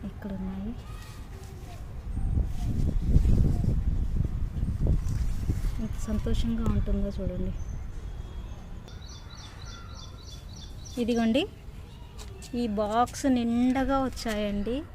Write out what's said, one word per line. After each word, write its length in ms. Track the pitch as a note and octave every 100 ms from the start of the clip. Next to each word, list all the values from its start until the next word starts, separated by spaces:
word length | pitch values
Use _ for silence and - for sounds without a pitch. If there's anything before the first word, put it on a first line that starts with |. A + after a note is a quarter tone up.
| A3
ఇక్కడ 240 | - G#3 F#3+
ఉన్నాయి. 340 | F#3+ F#3+ G#3 A#3+ - - - - - - - - - - - - - - - - - - - - - - - - - - - - - - - - - - - - - - - - - - - - - - - - - -
ఎంత 140 | A3 - -
సంతోషంగా 580 | G#3+ A#3 A3+ A#3 A3+ G#3+
ఉంటుందో 380 | G3+ G3 G3+ G3+ F#3+
చూడండి. 360 | F#3 F3+ F#3 - - - - - - - - - - - - - - - - - - - - - - - - - - - - - - - - - - -
ఇదిగోండి, 400 | A#3 A#3 A3+ A#3 G4+ - - - - - - - - - - A#3+
ఈ 40 | A#3+ G#3
బాక్స్ 440 | G#3 A3+ A#3+ - C#4 B3
నిండగా 600 | A#3 A#3 B3 C4 C4 C4+ C4
వచ్చాయండి 680 | - A#3 G#3 G#3 G3+ G3+ C4 D#4+